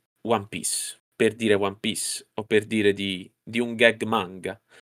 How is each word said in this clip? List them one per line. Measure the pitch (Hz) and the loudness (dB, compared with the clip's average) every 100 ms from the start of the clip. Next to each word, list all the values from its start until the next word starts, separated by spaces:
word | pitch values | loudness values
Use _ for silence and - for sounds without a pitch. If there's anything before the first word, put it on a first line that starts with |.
| _ _ 110 | _ _ -2
One | 113 101 | -2 -2
Piece, | - - - - - _ _ | -8 -6 -6 -8 -12 _ _
per | 113 110 | 0 2
dire | 113 | 2
One | 104 101 98 | 2 2 -4
Piece, | 110 104 - - - | -6 -4 -6 -8 -10
o | - | -12
per | 107 107 101 | 0 0 2
dire | 110 101 | 2 2
di, | 101 98 92 95 _ | 2 -2 -6 -10 _
di | - 113 | -8 -4
un | 120 113 | -4 4
gag | 117 110 | 4 4
manga. | 110 113 90 92 90 95 _ - | -2 -2 -2 -8 -10 -10 _ -20